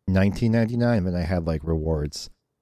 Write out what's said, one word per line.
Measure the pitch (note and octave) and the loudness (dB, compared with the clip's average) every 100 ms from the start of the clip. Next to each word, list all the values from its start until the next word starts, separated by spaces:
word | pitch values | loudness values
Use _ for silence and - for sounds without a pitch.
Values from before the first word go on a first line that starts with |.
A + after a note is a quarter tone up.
| - | 0
nineteen | F#2+ G2 F#2+ A#2 | 2 4 2 2
ninety-nine, | A2+ A2+ A#2+ A#2+ A#2 | 2 0 0 2 2
and | F2+ | 0
then | F2 | -2
I | E2+ | -2
had, | F2+ E2 | -2 -2
like, | D#2+ D#2+ | -2 -2
rewards. | D#2+ D#2 D#2 D2 - - _ _ _ | -2 0 -2 -4 -8 -16 _ _ _